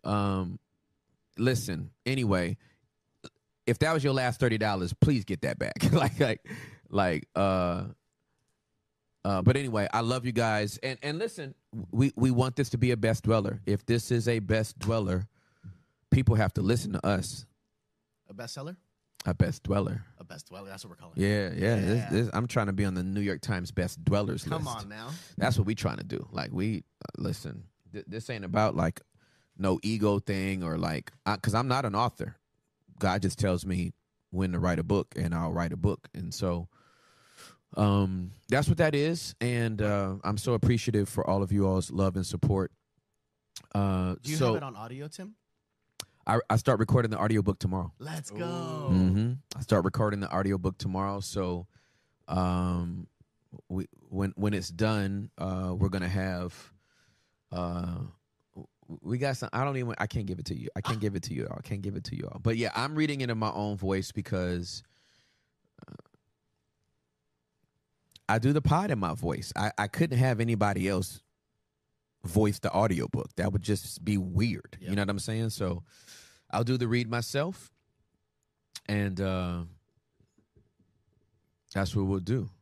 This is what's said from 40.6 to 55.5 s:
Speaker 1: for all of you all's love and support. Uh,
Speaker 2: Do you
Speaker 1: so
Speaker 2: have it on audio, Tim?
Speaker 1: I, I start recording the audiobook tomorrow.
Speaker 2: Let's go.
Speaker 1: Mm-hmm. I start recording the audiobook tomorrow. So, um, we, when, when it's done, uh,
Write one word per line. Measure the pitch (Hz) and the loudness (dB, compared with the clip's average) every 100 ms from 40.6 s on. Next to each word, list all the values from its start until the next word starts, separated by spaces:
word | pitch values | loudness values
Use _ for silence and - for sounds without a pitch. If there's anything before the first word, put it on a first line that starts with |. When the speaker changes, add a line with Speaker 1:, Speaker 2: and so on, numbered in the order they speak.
| - 120 - 107 98 | 4 4 2 2 2
Speaker 1:
for | - - | 0 0
all | 95 | 2
of | 95 | 2
you | 101 95 | 4 4
all's | 95 87 | 4 0
love | 92 95 | 2 2
and | 92 | 2
support. | 90 90 - 98 92 _ _ _ _ _ _ _ _ - - | -4 0 2 2 0 _ _ _ _ _ _ _ _ -20 -6
Uh, | 101 98 92 92 92 | 0 2 2 0 -2
Speaker 2:
Do | 127 | -4
you | 156 | 2
Speaker 1:
so | 127 | 2
Speaker 2:
have | 110 | 2
it | |
on | 135 104 | -2 -10
audio, | 113 131 147 | -14 -12 -12
Tim? | - 196 220 _ _ _ _ _ _ - _ - | -12 -16 -16 _ _ _ _ _ _ -18 _ 2
Speaker 1:
I, | 113 - | 2 4
I | 110 | 2
start | - 117 | 4 4
recording | 110 127 113 | 6 4 4
the | 107 | 0
audiobook | 107 110 98 98 | 2 4 2 0
tomorrow. | 95 92 85 - | -2 -2 -4 -10
Speaker 2:
Let's | 143 160 147 | -10 -10 -10
go. | - 170 170 165 - - | -8 -6 -4 -6 -6 2
Speaker 1:
Mm-hmm. | 90 92 95 117 127 - - | 4 6 4 2 -2 -8 -10
I | |
start | 127 104 | 2 4
recording | 90 - 107 101 | 4 2 0 0
the | 101 | -2
audiobook | 90 98 98 95 92 | 0 2 2 0 -2
tomorrow. | 98 92 98 101 | -4 -2 -2 -4
So, | 98 104 90 87 90 _ _ _ _ _ - | -6 -4 -2 -4 -8 _ _ _ _ _ -4
um, | 90 90 90 90 87 87 92 - _ _ _ _ - _ | 0 2 2 0 0 -2 -6 -12 _ _ _ _ -20 _
we, | 92 - - - | -8 -8 -14 -10
when, | 90 98 | -2 -2
when | - 104 | 0 0
it's | 101 85 | 0 -4
done, | 85 110 107 98 98 104 - | -2 0 2 0 -2 -6 -6
uh, | 90 | -4